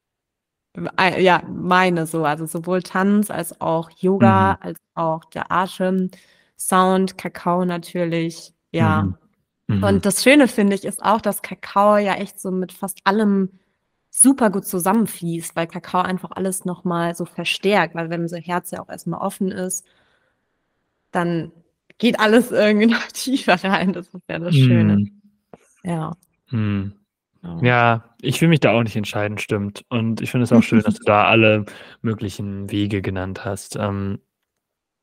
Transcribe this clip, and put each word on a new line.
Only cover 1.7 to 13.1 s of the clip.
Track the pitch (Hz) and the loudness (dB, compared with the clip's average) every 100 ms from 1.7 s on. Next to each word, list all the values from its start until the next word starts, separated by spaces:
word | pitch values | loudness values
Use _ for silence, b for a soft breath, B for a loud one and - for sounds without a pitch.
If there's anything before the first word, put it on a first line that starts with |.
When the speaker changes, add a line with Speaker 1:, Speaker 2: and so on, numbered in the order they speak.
| 180 185 170 160 | 2 2 0 -2
Speaker 1:
so, | 165 | -2
also | 151 156 160 | -2 -2 -6
sowohl | 175 170 185 | -8 -4 -4
Tanz | 180 190 196 208 208 | -2 0 2 2 0
als | - 170 - | -6 -10 -8
auch | 165 165 160 | -4 -2 -4
Yoga, | _ 185 196 226 190 190 | _ 0 4 4 4 2
Speaker 2:
Mhm. | 190 | 0
Speaker 1:
als | 175 170 _ | -8 -14 _
auch | - 165 160 - | -6 -4 -4 -8
der | - - | -12 -4
Atem, | 170 190 - 185 190 185 b b b b - | -2 -2 -2 -2 0 -2 b b b b -14
Sound, | - 185 185 190 190 - | -2 2 4 2 0 -4
Kakao | 175 - 180 175 | -12 -6 -2 0
natürlich, | 180 175 165 180 170 170 165 165 - _ _ | -2 -4 -6 -4 -2 -2 -4 -6 -16 _ _
ja. | 165 160 156 98 | 0 2 2 0
Speaker 2:
Mhm. | 92 _ _ _ _ - | -4 _ _ _ _ -4
Mhm. | 107 - | 0 2
Speaker 1:
Und | 196 202 | 2 2
das | - | 2
Schöne | 247 294 254 | 6 6 6
finde | - 202 196 | 4 0 0
ich, | |
ist | 202 - | -4 -4
auch, | - 220 | 0 0
dass | 214 196 | -2 -6
Kakao | - 185 - 202 208 208 | -8 -16 -4 2 4 4
ja | 202 - | 2 -2
echt | 202 - | -6 -10
so | 190 | -6
mit | 185 180 | -4 -6
fast | - 196 - | -8 -12 -4
allem | 196 | -2